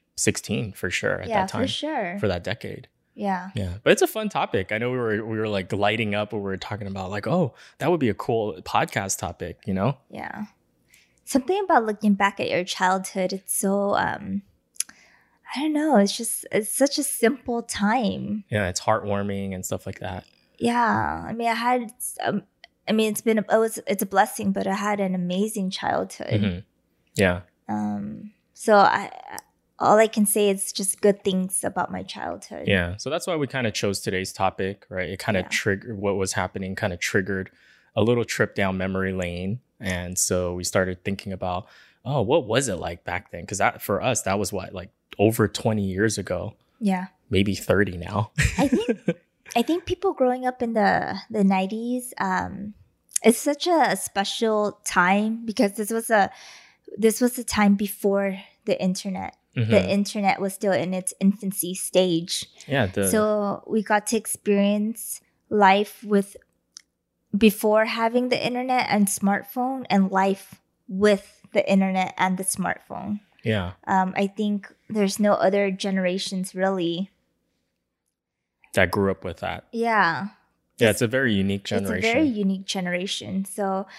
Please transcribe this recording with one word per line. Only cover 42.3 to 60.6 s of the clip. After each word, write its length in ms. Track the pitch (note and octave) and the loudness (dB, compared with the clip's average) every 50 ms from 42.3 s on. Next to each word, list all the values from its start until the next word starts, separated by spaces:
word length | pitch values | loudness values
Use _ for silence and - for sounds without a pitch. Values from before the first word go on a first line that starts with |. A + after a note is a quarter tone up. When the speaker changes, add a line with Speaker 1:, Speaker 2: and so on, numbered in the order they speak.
| D3 E3+ B2 | 2 2 2
Speaker 1:
was 240 | G2+ G#2+ C3+ C#3 A#2 | 2 0 0 0 -2
it 60 | F#2 | -4
like 280 | E2 E2+ E2+ F2 - _ | -4 -6 -8 -8 -8 _
back 280 | F2 F2+ F2+ - _ | -6 -6 -6 -6 _
then?" 140 | - F2 E2+ | -12 -12 -10
'Cause 100 | - G2+ | -8 -2
that, 240 | F#2 G2+ A#2+ - - | 0 2 0 0 -2
for 200 | - - G2+ - | -4 -2 -2 0
us, 200 | - B2+ A#2 - | 0 0 0 0
that 160 | - F#2 G2 G#2 | 0 0 0 0
was 140 | G2+ F#2 G#2 | 0 -2 -4
what, 200 | F#2 - - G2+ | -6 -8 -8 -10
like, 180 | F2+ F2+ F#2+ _ _ _ _ - | -12 -12 -14 _ _ _ _ 2
over 300 | - G2+ A2 A2+ - A2 | 4 6 6 6 4 2
twenty 360 | G2 - - - A#2 G#2+ G#2 G2 | 2 2 0 -2 0 0 0 0
years 300 | F#2+ F#2 F#2+ A2 A2 G#2 G#2 | 0 0 2 2 0 0 -2
ago? 360 | F#2 - F#2 E2+ F#2 G#2 - _ _ _ _ - | -4 -4 -4 -4 -4 -8 -10 _ _ _ _ -4
Speaker 2:
Yeah. 280 | A#3 G3 F#3 F3+ F#3 - _ _ _ - | -2 -2 -2 -2 -4 -10 _ _ _ 0
Speaker 1:
Maybe 240 | G#2 F#2+ G2 G#2 F#2+ | 2 2 4 2 0
thirty 420 | - - - F#2+ G2 G#2 G2 F2+ | -2 0 2 2 4 2 0 -2
now. 340 | E2+ E2 F2+ G#2 G#2 G#2+ - _ | -6 -8 -4 -2 -2 -4 -2 _
<laughs> 220 | - - - - - | 0 0 0 2 2
Speaker 2:
I 80 | C#4 | 2
think, 320 | C#4 - F#4 A#4 A#4+ G#3+ - - - E3 - _ _ _ _ _ - - | 2 2 2 2 0 -4 -2 -4 -4 -4 -4 _ _ _ _ _ -4 -2
I 60 | A#3+ A#3 | 0 0
think 220 | - D#4+ F#4 - | 0 0 -2 -2
people 280 | - F#4 - - F#4+ C#4+ | -6 -4 -2 -2 -2 0
growing 320 | - C4 B3 B3 B3+ B3+ | 2 2 2 2 0 -2
up 160 | B3+ B3+ - | -4 -2 -2
in 120 | B3 A#3 A3+ | -4 -2 2
the, 460 | A3 G3+ F#3+ F#3 - - - - G3 - - | 2 4 4 4 2 0 -4 -6 -10 -10 -4
the 120 | A3 G#3+ G3 | 0 2 4
nineties, 680 | G3 G3 F#3+ F#3+ F#3+ G#3+ A3 A#3 A#3+ B3 B3 B3 - - - | 4 4 2 0 -2 -4 -4 -4 -4 -4 -4 -6 -8 -8 -6
um, 560 | G3 F#3+ F#3 F#3 F3+ F3+ G3 - G3+ G#3 G#3 - _ _ _ _ _ _ - - - | -4 -2 -2 -2 -4 -6 -8 -10 -12 -12 -14 -16 _ _ _ _ _ _ -4 4 6
it's 160 | - A#3+ - | 6 4 6
such 260 | - D4 D4 D4 - | 2 -2 -2 0 0
a, 240 | F4 E4+ D#4 B3 G3+ | 2 4 4 4 2
a 40 | F#3 | 2
special 800 | G3 - - - G3 G3 - - - A#3 A3 G#3+ G#3+ G#3 G#3 - _ - | -2 -4 -4 -4 -4 -4 -2 -4 -2 0 0 2 2 0 -2 -4 _ -8
time 600 | - - F#3+ F3 F3+ G3 G#3 G#3+ A3 A3+ A#3 A#3 | 0 4 4 6 6 6 4 4 0 -2 -4 -6
because 280 | A3+ G3 - B3+ - G3 | -2 2 2 2 2 2
this 160 | A3+ G#3 - | -2 -4 -4
was 180 | A3+ A3+ A3+ - | -4 -4 0 4
a, 180 | A3+ G#3 F#3+ - - - - - - - - _ _ _ _ - - | 4 4 4 2 -2 -8 -20 -20 -20 -20 -20 _ _ _ _ -14 -2
this 220 | G#3 G#3+ A3 G#3+ - | 2 4 4 4 4
was 180 | B3+ A#3+ - B3+ | 2 0 0 -2
a 40 | A#3 | -6
time 320 | - - G#3+ G#3 G3+ G3+ | 0 2 6 6 6 6
before 640 | G3 G#3 G3+ - - - G3+ G3 G3+ G3 G3 F#3+ F#3+ - - _ _ _ | 4 2 -2 -2 0 0 2 2 2 2 0 -2 -6 -10 -16 _ _ _
the 140 | G#3 F#3 - | -4 -2 0
internet. 540 | - F#3 F#3 - - G3 F#3 - F#2 - - _ _ _ _ | 0 0 -2 -2 -4 -6 -6 -6 -8 -10 -12 _ _ _ _
Speaker 1:
Mm-hmm. 120 | C3 A2+ G#2+ | -2 2 4
Speaker 2:
The 180 | D#3 G3 - - | 4 4 4 4
internet 500 | G3+ G3+ G3+ - - G#3 G3+ F#3+ - - | 2 0 0 -2 -2 0 0 0 0 0
was 140 | G3 F#3+ - | -2 -6 -4
still 180 | - | -2